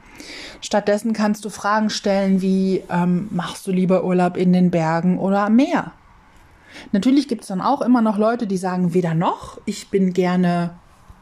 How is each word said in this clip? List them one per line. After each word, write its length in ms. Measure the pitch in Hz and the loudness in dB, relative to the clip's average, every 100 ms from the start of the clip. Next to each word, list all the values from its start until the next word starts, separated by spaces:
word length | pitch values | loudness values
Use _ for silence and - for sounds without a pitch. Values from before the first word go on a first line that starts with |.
| - - - - - - | -20 -20 -18 -16 -18 -14
Stattdessen 540 | - 208 202 208 226 | -2 -2 0 0 0
kannst 300 | 214 214 208 | -2 0 -2
du 60 | 214 | -6
Fragen 380 | - 202 214 214 | -8 -2 0 0
stellen 540 | - 208 196 196 190 | -2 0 0 2 2
wie, 400 | 190 190 190 190 - | 2 0 0 -2 -2
ähm, 380 | 175 180 180 - | -2 0 0 -2
„Machst 360 | 170 170 - - | -6 -6 -10 -4
du 60 | |
lieber 320 | 185 180 185 | 0 2 2
Urlaub 320 | 180 180 175 180 | 2 2 0 2
in 160 | 185 | 2
den 180 | 180 180 | 4 4
Bergen 480 | 175 160 165 180 180 | 2 0 0 0 0
oder 280 | 190 196 208 | 0 0 2
am 100 | 226 | 4
Meer?“ 360 | 311 285 170 - - - _ - - - - - - | 4 0 -4 -12 -20 -20 _ -20 -20 -20 -20 -20 -4
Natürlich 360 | 202 226 277 - | 0 4 2 2
gibt's 180 | 220 - | -6 -6
dann 140 | 190 | -4
auch 200 | 214 277 | -2 0
immer 220 | 220 247 | 2 4
noch 160 | 220 202 | 4 2
Leute, 280 | 214 240 220 | 0 0 -2
die 100 | 190 | -2
sagen, 360 | 185 180 180 | -2 0 0
„Weder 200 | 175 175 | 0 0
noch, 440 | 160 190 415 - - | 0 -2 -4 -8 -14
ich 240 | - 208 - | -10 -10 -4
bin 240 | 196 185 | 0 0
gerne 640 | 180 180 180 180 175 170 170 _ - - - | 2 0 2 2 0 -4 -8 _ -20 -20 -20